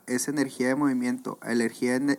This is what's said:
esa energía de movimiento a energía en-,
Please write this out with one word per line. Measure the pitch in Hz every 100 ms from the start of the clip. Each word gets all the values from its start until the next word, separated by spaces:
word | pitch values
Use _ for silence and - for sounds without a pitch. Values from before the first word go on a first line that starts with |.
| -
esa | 123 143
energía | 147 135 - 127
de | 135
movimiento | 147 127 123 127 113 107
a | 113
energía | 117 113 - 123 127
en-, | 143